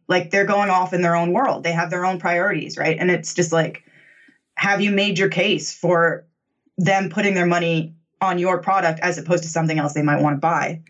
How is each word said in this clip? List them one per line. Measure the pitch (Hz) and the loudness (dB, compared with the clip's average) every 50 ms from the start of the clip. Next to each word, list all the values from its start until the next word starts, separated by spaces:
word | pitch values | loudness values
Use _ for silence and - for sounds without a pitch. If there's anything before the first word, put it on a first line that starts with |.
| _ | _
Like, | - 180 180 165 - | -2 0 0 0 0
they're | 196 196 196 | 0 0 2
going | 196 202 202 202 196 | 2 2 2 2 2
off | 185 185 185 - 185 | 2 2 2 0 0
in | 175 | 0
their | 175 170 170 | 0 2 2
own | 170 170 175 | 2 2 0
world. | 175 233 269 240 170 143 151 | 0 0 0 0 -2 -2 -2
They | 170 | -2
have | 165 165 175 165 | -2 -2 -2 -2
their | 180 180 185 | -4 -2 -2
own | 185 185 180 | -2 -2 -2
priorities, | - 175 175 175 190 202 170 151 - - - | -2 -2 0 0 0 0 -2 -4 -6 -8 -6
right? | - 151 160 160 - | -4 -2 -2 0 0
And | 175 180 | 0 0
it's | 175 160 - - - | 0 0 -4 -4 -2
just | 180 170 160 165 | -2 0 2 2
like, | 165 156 131 - - - _ _ _ _ - _ - _ _ _ _ _ _ _ | 0 0 -2 -6 -12 -20 _ _ _ _ -20 _ -20 _ _ _ _ _ _ _
have | - - 196 202 190 | -4 -2 0 0 0
you | 208 202 | 0 0
made | 196 196 202 202 180 | 2 0 0 0 0
your | 180 190 - | 0 0 0
case | - 185 180 175 175 156 - - - | 0 0 0 0 0 -2 -4 -8 -8
for | - - 170 175 170 170 160 156 - - _ _ _ _ _ _ _ _ _ _ | -2 0 2 2 4 2 2 0 -4 -8 _ _ _ _ _ _ _ _ _ _
them | - 170 190 196 196 196 165 | -2 0 2 2 2 0 -2
putting | - 208 208 196 190 | -2 0 0 0 2
their | 180 175 | 2 2
money | 175 175 170 170 170 165 160 156 - - _ _ _ _ _ | 2 2 2 0 0 0 -2 -2 -6 -10 _ _ _ _ _
on | 190 185 185 | -2 0 0
your | 175 175 185 180 175 | 0 0 0 0 0
product | - 190 196 190 170 165 160 - | 0 2 2 2 2 0 0 0
as | 175 175 165 | -2 -4 -4
opposed | 160 - 160 170 160 - | -4 -2 0 0 0 0
to | - | -2
something | - 165 160 160 156 156 | -2 -2 0 0 0 0
else | 147 143 147 | -2 -2 -2
they | 151 147 | 0 0
might | 147 147 143 | 2 2 2
wanna | 147 147 143 | 2 0 0
buy? | 143 165 165 165 147 143 - 165 160 - | 0 0 0 0 0 -2 -4 -6 -10 -14